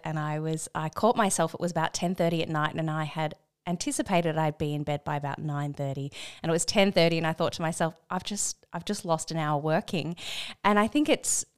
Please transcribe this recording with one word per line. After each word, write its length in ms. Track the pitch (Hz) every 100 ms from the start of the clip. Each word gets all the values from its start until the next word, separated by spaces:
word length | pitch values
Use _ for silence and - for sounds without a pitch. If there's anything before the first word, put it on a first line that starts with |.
and 120 | 160 156
I 220 | 151 151
was, 300 | 160 160 -
I 180 | 165 156
caught 260 | - 220 240
myself. 380 | 196 - 160
It 60 | -
was 120 | 175
about 200 | 165 160
ten 220 | - 175
thirty 260 | 185 170 165
at 80 | -
night, 280 | 156 151 -
and 120 | 160
I 140 | 156
had 320 | 151 160 156 - _ _ -
anticipated 720 | 175 294 285 269 175 165 156
I'd 180 | 156 147
be 180 | 151
in 100 | 147
bed 180 | 147 147
by 140 | 151 147
about 240 | 143 -
nine 320 | 151 143 147
thirty, 400 | 143 139 139 139 - - -
and 100 | 165
it 20 |
was 120 | 170
ten 280 | - 214 196
thirty, 260 | 180 165 165
and 80 | 160
I 60 |
thought 220 | 165 151
to 80 | -
myself, 340 | 160 - 165 - -
"I've 160 | 185
just, 400 | - 202 - - _
I've 120 | 170
just 200 | 170 208
lost 280 | 175 156 -
an 60 | 160
hour 220 | 151 147
working." 540 | 156 160 - 160 165 175 - - - -
And 160 | 202 208
I 80 | 220
think 220 | 294 302
it's 360 | 262 - - -